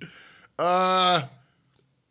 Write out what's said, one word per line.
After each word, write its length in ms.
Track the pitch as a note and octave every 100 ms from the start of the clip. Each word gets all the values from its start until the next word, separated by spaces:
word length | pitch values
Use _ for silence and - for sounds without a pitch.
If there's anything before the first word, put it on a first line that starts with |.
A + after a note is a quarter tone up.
| - - - - - -
Uh, 640 | E3 F3+ F#3 F#3 F3+ F3 C3+ - _ _ _ _ _ _ _